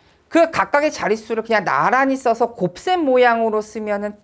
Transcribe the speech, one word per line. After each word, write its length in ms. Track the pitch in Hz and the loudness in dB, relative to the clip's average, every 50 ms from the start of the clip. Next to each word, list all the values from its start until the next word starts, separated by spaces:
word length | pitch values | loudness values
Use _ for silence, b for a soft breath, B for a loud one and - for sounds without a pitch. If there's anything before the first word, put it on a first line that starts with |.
| b b b b _ _ | b b b b _ _
그 240 | - 320 339 330 | 2 2 2 2
각각의 400 | 330 - 196 - - 285 294 302 | 2 -2 -2 0 0 0 0 0
자릿수를 520 | 294 - 180 180 208 220 220 - 233 220 220 | -2 -2 -2 -2 -2 -4 -4 -6 -6 -6 -2
그냥 200 | 226 226 208 180 | 0 -2 0 0
나란히 540 | 165 139 135 151 185 233 262 269 269 269 262 | 0 0 0 2 2 2 2 2 0 0 0
써서 360 | - 247 226 226 240 233 240 | 0 0 0 0 0 -2 -2
곱셈 520 | - 185 175 180 - - 370 370 359 320 | -4 -4 -4 -4 -4 -2 0 0 2 2
모양으로 560 | 269 254 254 247 240 233 226 226 226 214 214 | 2 4 4 4 4 4 2 0 0 -2 -2
쓰면은 560 | 214 214 - 226 214 208 208 202 208 208 208 - | -4 -6 -8 -8 -6 -4 -4 -4 -4 -8 -10 -12